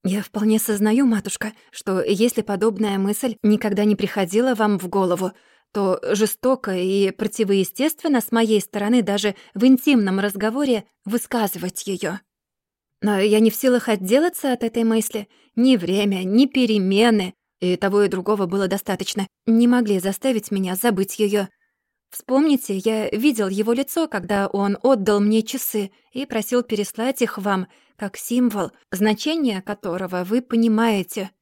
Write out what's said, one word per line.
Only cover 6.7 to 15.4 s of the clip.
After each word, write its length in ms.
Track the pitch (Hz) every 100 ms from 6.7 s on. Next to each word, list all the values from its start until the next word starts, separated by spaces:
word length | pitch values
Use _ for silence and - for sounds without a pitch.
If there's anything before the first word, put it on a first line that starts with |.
| 185
и 320 | 185 196 196
противоестественно 1120 | 190 220 - 202 196 185 - 294 - 330 262
с 100 | -
моей 300 | 226 226 214
стороны 400 | - 208 202 247
даже 320 | 196 202 208 196 - 196
в 100 | 247
интимном 540 | 262 - 262 196 190
разговоре 680 | 202 196 214 247 285 220 - _ -
высказывать 840 | 226 - 240 202 175 185 - -
её. 320 | 190 170 190 _ _ _ _ _ _ _ _
Но 180 | 202 202
я 200 | 208 214
не 100 | 226
в 60 | -
силах 340 | 262 247 -
отделаться 640 | 202 185 254 349 - 277
от 100 | 247
этой 200 | 226 233
мысли. 440 | 226 226 220 214 202 _